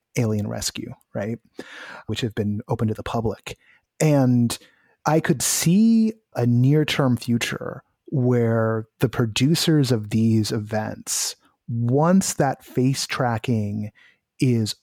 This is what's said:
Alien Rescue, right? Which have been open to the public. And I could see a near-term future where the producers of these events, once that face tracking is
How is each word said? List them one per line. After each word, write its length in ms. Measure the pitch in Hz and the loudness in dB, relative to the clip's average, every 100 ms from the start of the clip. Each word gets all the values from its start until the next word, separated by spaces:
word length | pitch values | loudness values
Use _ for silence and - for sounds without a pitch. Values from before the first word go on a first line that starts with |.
| _ - | _ -4
Alien 280 | 113 107 110 | -2 -2 -4
Rescue, 460 | 113 - - 117 - _ | -6 -8 -8 -12 -16 _
right? 260 | 120 104 117 _ - - - - - - | -8 -8 -10 _ -20 -20 -18 -18 -18 -10
Which 160 | 107 | -6
have 140 | 117 113 | -4 -4
been 260 | 104 104 - | -4 -4 -4
open 200 | 120 110 | -2 -2
to 60 | |
the 100 | 107 | -4
public. 540 | - 117 110 - - - _ _ _ - | -6 -4 -4 -6 -12 -16 _ _ _ -2
And 580 | 156 143 127 123 117 - - _ _ _ - | 2 4 4 4 2 -2 -14 _ _ _ 0
I 140 | 156 | 0
could 220 | - 135 | 2 -2
see 720 | - - 160 190 226 226 220 - _ - | 0 0 2 4 4 4 2 -2 _ -2
a 100 | 120 | 2
near-term 720 | 120 131 151 147 - 135 117 | 4 4 4 2 2 2 0
future 640 | - 117 - - - - _ _ - | 0 -2 -2 -6 -8 -12 _ _ -6
where 800 | 139 123 120 117 113 113 110 110 - | 0 2 2 2 2 0 -2 -6 -2
the 100 | 120 | -2
producers 800 | - 113 - 135 165 - 156 123 | 0 -2 0 2 2 2 2 2
of 200 | 113 104 | 0 0
these 400 | 110 113 110 107 | 0 2 2 0
events, 840 | 117 104 110 107 101 - - - - _ _ - | -4 -4 -6 -6 -10 -8 -6 -6 -10 _ _ -8
once 680 | 117 120 139 165 196 - - | -4 0 2 4 2 0 -2
that 280 | 143 - | -2 -2
face 440 | - - 127 131 - | -6 0 0 0 -4
tracking 840 | - 123 113 - 110 104 107 104 _ _ _ _ - | -2 -2 -2 -2 -2 -2 -6 -8 _ _ _ _ -2
is 360 | 131 117 107 - | 0 2 -2 -4